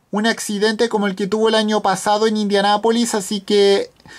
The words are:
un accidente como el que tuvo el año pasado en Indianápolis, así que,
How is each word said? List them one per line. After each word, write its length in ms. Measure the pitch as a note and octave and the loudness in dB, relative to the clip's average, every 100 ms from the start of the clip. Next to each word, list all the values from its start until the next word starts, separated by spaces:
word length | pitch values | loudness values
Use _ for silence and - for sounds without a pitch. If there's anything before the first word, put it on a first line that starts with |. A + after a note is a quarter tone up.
| - | -8
un 160 | G3+ A3+ | -2 -2
accidente 600 | - - G3+ G#3+ A3 A#3 | -2 -4 -2 0 0 -2
como 180 | G#3+ G3+ | 0 -2
el 80 | F#3+ | -4
que 120 | G3+ | -4
tuvo 200 | G#3+ A3 | 0 2
el 80 | A3 | 2
año 260 | G#3+ G#3+ | 2 0
pasado 460 | G#3 F#3+ G#3+ G#3 A3 | 0 -2 0 0 0
en 80 | G#3+ | 0
Indianápolis, 800 | G#3 G3+ G3+ G#3 A3+ A#3 A#3 A3 | 0 0 2 2 2 0 0 -2
así 240 | F#3+ G#3 | -4 -6
que, 500 | F#3 G#3 G3 G3 - _ - | 0 4 4 2 -2 _ -20